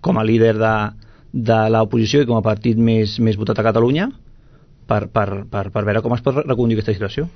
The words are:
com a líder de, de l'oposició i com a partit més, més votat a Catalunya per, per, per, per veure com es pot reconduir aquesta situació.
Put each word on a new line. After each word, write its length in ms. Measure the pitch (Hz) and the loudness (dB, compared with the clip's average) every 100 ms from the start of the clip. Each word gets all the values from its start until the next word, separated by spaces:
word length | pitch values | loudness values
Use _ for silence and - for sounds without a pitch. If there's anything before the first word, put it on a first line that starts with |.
| - | 0
com 140 | 117 | 0
a 40 | 110 | 2
líder 260 | 113 113 107 | 4 4 4
de, 160 | 110 110 107 107 - - - 123 110 | 0 0 -4 -8 -20 -20 -10 -6 0
de 80 | 113 110 | 2 4
l'oposició 480 | 113 107 120 110 143 | 2 2 0 2 2
i 80 | 123 | 2
com 80 | 117 | 0
a 80 | 107 | 0
partit 320 | 107 117 113 | 0 0 2
més, 400 | 117 113 107 - | 2 2 0 0
més 200 | 113 101 | 0 0
votat 200 | 107 113 | -2 0
a 40 | 110 | 2
Catalunya 460 | 110 120 147 226 - - - - - - - - | 2 2 0 -2 -6 -20 -20 -20 -20 -20 -20 -4
per, 220 | 104 101 | -4 -2
per, 180 | 113 101 98 110 | -2 -2 -6 -8
per, 180 | 104 98 | -8 -4
per 120 | 107 104 | -4 0
veure 180 | 101 113 | -2 0
com 80 | |
es 80 | 117 139 | -2 -2
pot 120 | 135 | -2
reconduir 340 | 143 120 117 110 | -2 -2 0 0
aquesta 160 | 107 | -2
situació. 360 | 98 104 - 170 | -4 -4 -6 -8